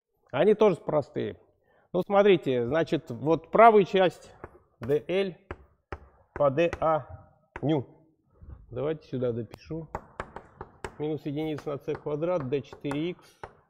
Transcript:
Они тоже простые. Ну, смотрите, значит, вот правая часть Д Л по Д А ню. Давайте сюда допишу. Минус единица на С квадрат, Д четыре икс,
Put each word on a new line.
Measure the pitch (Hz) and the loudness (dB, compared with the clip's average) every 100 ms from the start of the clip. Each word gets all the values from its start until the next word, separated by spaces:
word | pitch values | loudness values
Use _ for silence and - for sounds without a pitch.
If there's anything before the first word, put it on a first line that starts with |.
| _ _ _ | _ _ _
Они | 131 185 | 0 2
тоже | 208 214 165 | 4 4 2
простые. | - 151 135 - 113 98 _ _ _ _ _ | -2 -4 -2 -6 -8 -10 _ _ _ _ _
Ну, | 175 | -6
смотрите, | 180 202 208 185 - 127 117 | 2 4 6 4 2 -2 0
значит, | 156 160 160 - | 0 0 -2 -6
вот | 117 131 160 - | -6 -2 -2 2
правая | 185 233 214 | 6 8 8
часть | 185 190 185 - - - - - _ - | 4 2 2 0 -20 -20 -20 -20 _ -12
Д | 120 143 113 | -4 -2 -2
Л | 185 196 165 - - - _ - - - _ _ - | -4 -4 -8 -18 -20 -20 _ -20 -20 -20 _ _ 0
по | 143 | 0
Д | 131 170 - | 2 0 0
А | 151 156 127 - - _ _ - | -2 -2 -4 -20 -20 _ _ -6
ню. | 131 156 113 - _ _ _ _ - - - | -2 -2 -2 -14 _ _ _ _ -20 -20 -14
Давайте | 117 139 156 - | -8 -6 -6 -8
сюда | 131 123 | -6 -4
допишу. | 117 113 - - 160 160 - - - - - - - - _ - - | -4 -8 -14 -14 -12 -12 -14 -16 -16 -16 -16 -20 -20 -20 _ -16 -8
Минус | 151 151 156 | -6 -6 -6
единица | 143 156 147 - | -6 -6 -6 -8
на | 143 | -8
С | - 147 | -8 -8
квадрат, | 151 147 170 180 131 | -6 -4 -2 -4 -2
Д | 143 | -6
четыре | 127 - 147 143 165 | -6 -12 -8 -6 -6
икс, | 175 - _ - _ _ | -8 -16 _ -20 _ _